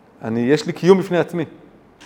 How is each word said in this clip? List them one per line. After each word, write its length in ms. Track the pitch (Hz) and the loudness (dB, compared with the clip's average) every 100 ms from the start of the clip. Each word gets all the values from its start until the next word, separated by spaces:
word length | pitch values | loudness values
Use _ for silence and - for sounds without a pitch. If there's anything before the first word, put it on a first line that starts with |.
| _ _ | _ _
אני, 180 | 117 113 | -8 -4
יש 280 | 120 147 - | 0 0 0
לי 60 | |
קיום 240 | 170 170 190 | -2 4 4
בפני 200 | 170 175 | 4 -2
עצמי. 280 | 165 175 151 - - - _ _ | -2 -4 -8 -10 -20 -20 _ _